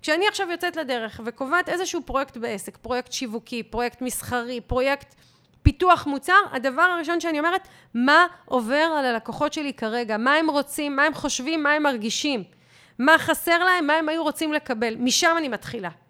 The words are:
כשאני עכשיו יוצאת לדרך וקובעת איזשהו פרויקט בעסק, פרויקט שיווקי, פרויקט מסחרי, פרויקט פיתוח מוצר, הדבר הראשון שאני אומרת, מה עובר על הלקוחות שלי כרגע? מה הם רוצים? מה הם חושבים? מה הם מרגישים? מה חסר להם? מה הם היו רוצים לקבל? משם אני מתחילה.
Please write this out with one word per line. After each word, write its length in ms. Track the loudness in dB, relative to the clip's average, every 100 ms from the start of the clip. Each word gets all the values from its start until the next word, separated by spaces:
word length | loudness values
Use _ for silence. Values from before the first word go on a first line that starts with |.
כשאני 260 | 0 0 0
עכשיו 220 | -2 -6
יוצאת 260 | -4 -4 -4
לדרך 440 | -4 -4 -6 -10
וקובעת 440 | -12 -8 -2 -2 0
איזשהו 340 | -4 -4 -6
פרויקט 340 | -4 -4 -4 -8
בעסק, 400 | -8 -8 -12 -16
פרויקט 360 | -6 -6 -6
שיווקי, 500 | -8 -6 -8 -8 -10
פרויקט 400 | -8 -4 -4 -4
מסחרי, 580 | -8 -6 -6 -6 -4 -8
פרויקט 540 | -4 0 0 -2 -6 _ _ _ _ _
פיתוח 440 | 2 4 4 4 4
מוצר, 340 | -6 4 4 4
הדבר 300 | -2 -2 2
הראשון 380 | 2 2 -2 -2
שאני 180 | 0 0
אומרת, 300 | 0 0 -4 -20 _
מה 320 | -2 4 6 4 0
עובר 500 | -4 -4 0 0 2 2
על 60 |
הלקוחות 480 | 0 -2 -6 -4 -4
שלי 200 | -2 -6
כרגע? 440 | -6 -4 -4 -2 -2
מה 180 | 2
הם 160 | 2 2
רוצים? 460 | 0 -2 -6 -4 2
מה 80 |
הם 100 | 0
חושבים? 480 | 0 -6 -4 -4 -2
מה 100 | 0
הם 100 | 2
מרגישים? 600 | 2 0 -4 -4 -2 -4 -6 _ _ _ _ -2
מה 200 | 4 4
חסר 460 | 4 -2 2 2
להם? 220 | 4 2 2
מה 80 |
הם 140 | 2 2
היו 140 | 0
רוצים 300 | -2 -2 -2
לקבל? 420 | -2 -4 -4 -4 0
משם 380 | 0 2 2 2
אני 100 | -2
מתחילה. 420 | -6 -8 -8 -10 -12